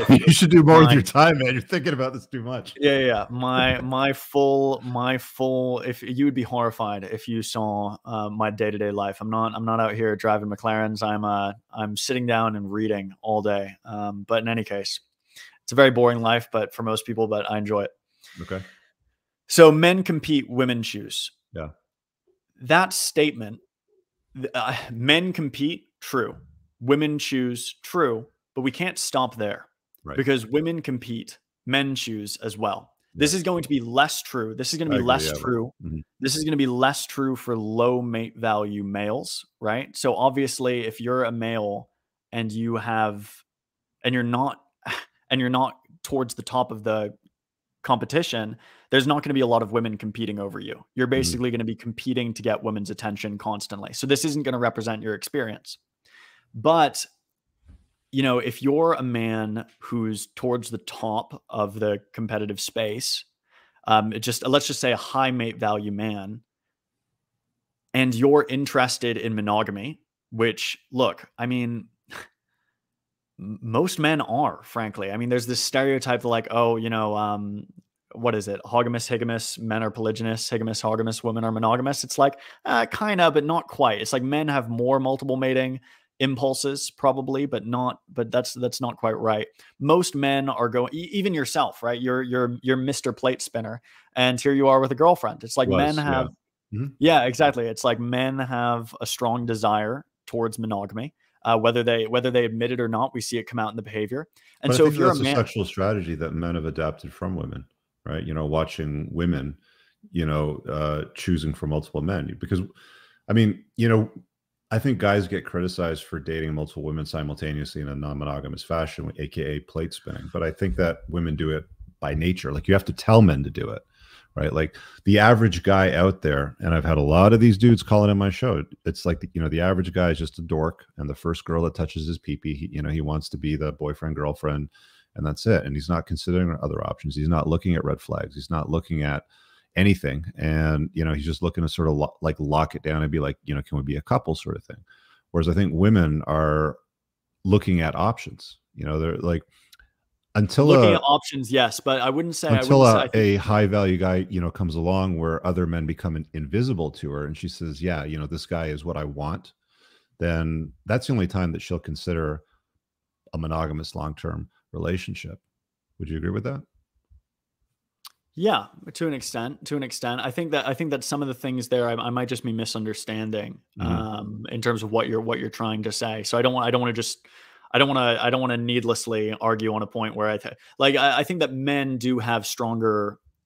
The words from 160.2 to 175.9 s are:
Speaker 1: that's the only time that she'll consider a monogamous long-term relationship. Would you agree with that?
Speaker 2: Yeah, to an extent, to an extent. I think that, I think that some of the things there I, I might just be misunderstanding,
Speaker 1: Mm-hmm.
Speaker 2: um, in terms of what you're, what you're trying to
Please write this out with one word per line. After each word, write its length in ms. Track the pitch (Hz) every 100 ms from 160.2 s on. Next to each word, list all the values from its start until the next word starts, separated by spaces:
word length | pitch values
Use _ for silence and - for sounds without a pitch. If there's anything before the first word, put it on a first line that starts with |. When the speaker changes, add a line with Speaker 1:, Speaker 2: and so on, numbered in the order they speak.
| 85 82 80 80 78 - -
Speaker 1:
that's 200 | 117 -
the 60 |
only 140 | 123 90
time 260 | 98 87
that 80 | 82
she'll 180 | - 87
consider 680 | - 76 - 85 78 76 - _ _ _ _ _ _ _ _
a 40 | 82
monogamous 560 | 78 80 80 78 78
long-term 540 | 82 76 76 85 80 - _ _
relationship. 640 | 85 85 90 - - 87 90 _ _ _ _ _ -
Would 100 | 82
you 80 | 80
agree 140 | 90
with 140 | 104
that? 180 | 120 139 - _ _ _ _ _ _ _ _ _ _ _ _ _ - - _
Speaker 2:
Yeah, 320 | - 202 143 101 - -
to 120 | - 165
an 60 |
extent, 500 | 135 - 120 117 151 -
to 100 | 147
an 60 |
extent. 400 | 131 - 123 123
I 80 | 127
think 220 | 123 165
that, 140 | 147 131
I 60 |
think 180 | 131 160
that 120 | 139
some 160 | - 143
of 80 | 139
the 60 |
things 340 | 123 135 127 120
there 180 | 123 117
I, 40 |
I 160 | 117 120
might 200 | 123 123
just 140 | 123
be 100 | 123
misunderstanding, 1080 | 113 113 113 110 104 - 110 110 107 101 - _ -
Speaker 1:
Mm-hmm. 120 | 92
Speaker 2:
um, 560 | 110 107 104 104 107 113
in 120 | 120
terms 200 | 120 113
of 80 | 107
what 160 | 113 123
you're, 120 | 113
what 180 | 113 120
you're 120 | 110
trying 320 | - 113 110
to 100 | 107